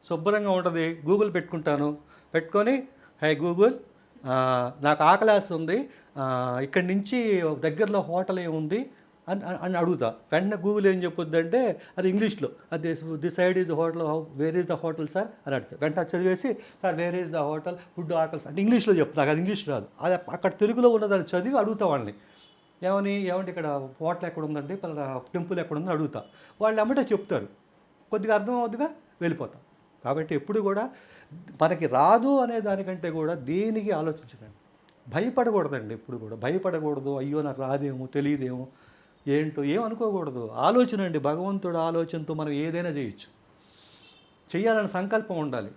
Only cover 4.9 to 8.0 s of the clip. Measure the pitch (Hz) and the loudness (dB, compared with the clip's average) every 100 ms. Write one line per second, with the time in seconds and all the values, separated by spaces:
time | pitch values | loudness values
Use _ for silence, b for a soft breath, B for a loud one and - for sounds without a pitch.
4.9 | 151 156 196 220 208 196 165 160 202 143 | 6 6 6 6 4 2 -4 -2 -2 -4
5.9 | B B - 135 127 127 123 135 185 180 | B B -6 -4 -2 -2 -2 -2 -2 0
6.9 | 190 202 254 226 190 165 147 160 156 214 | -2 0 -2 2 2 2 0 -2 0 0
7.9 | 202 | 0